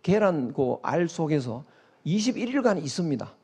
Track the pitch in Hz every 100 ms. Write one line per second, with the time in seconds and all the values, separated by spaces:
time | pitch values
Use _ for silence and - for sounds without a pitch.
0 | - 208 202 160 123 143 131 123 - 151
1 | 170 - 156 151 123 113 - _ _ _
2 | 143 202 220 - 240 277 240 185 147 -
3 | 170 127 104 -